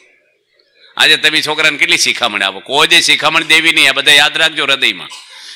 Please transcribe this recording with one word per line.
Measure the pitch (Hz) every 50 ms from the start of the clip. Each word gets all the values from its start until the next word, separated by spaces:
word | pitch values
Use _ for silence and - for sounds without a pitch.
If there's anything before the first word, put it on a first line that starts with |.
| _ _ _ _ _ _ _ _ _ _ _ _ _ _ _ _ _ _ -
આજે | - 131 147 156
તમે | 139 135 156 156 156
છોકરાને | 139 147 156 151 156 156 147 131
કેટલી | 170 170 170 -
શિખામણ | - 127 113 - 123 113 104 101
આપો? | 98 98 95 95
કોઈ | - - 131 147 160
જે | 160 170 165
શિખામણ | 160 151 147 - 147 151 156 160 160
દેવી | 156 156 160 156 165
નહીં, | 156 156 147 139
આ |
બધા | 135 139 139 147
યાદ | 147 143 147 151 147
રાખજો | 156 165 160 156 151 147
હૃદયમાં. | 135 139 131 127 113 101 87 78 - - - - - - - - - -